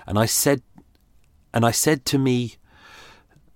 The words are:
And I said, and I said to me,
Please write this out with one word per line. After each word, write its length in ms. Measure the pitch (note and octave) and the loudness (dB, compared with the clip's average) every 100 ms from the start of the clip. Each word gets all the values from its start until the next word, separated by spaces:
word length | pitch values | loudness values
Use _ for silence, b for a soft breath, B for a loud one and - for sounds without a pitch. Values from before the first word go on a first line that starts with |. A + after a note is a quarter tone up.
| - | -6
And 100 | G#2 | -2
I 100 | A2+ | 0
said, 340 | - D3 C3+ - - _ _ _ _ _ _ _ | 0 0 0 -4 -20 _ _ _ _ _ _ _
and 120 | A#2 A#2 | 0 0
I 60 | |
said 340 | - D#3 D3+ - | 2 0 0 0
to 120 | C#3 | 0
me, 380 | C3 B2 A#2 - B B B B B B B _ _ | 0 0 -4 -10 B B B B B B B _ _